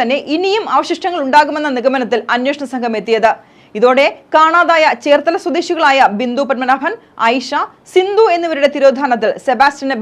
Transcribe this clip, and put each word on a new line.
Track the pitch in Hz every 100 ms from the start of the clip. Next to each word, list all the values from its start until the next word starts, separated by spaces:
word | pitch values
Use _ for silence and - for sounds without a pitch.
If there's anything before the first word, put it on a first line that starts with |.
തന്നെ | 233 277 -
ഇനിയും | 311 381 427 370 269
അവശിഷ്ടങ്ങൾ | 320 349 381 349
ഉണ്ടാകുമെന്ന | 269 294 294 302 302 247
നിഗമനത്തിൽ | 254 269 214 233 233
അന്വേഷണ | 240 262 285 269
സംഘം | 254 240 214
എത്തിയത്. | 226 220 220 - _ _ _ 208
ഇതോടെ | 247 262 311 - -
കാണാതായ | 311 320 339 330 330 311 -
ചേർത്തല | 294 285 294 339
സ്വദേശികളായ | 349 302 339 320 294 269 208 202
ബിന്ദു | 247 247 269
പത്മനാഭൻ, | 247 254 262 311 453 _ - 226
ഐഷ, | 262 - 294 403 _ -
സിന്ധു | 370 381 403 440 339
എന്നിവരുടെ | 339 285 277 285
തിരോധാനത്തിൽ | 269 254 277 233 208 - -
സെബാസ്റ്റ്യന് | 240 277 277 269 247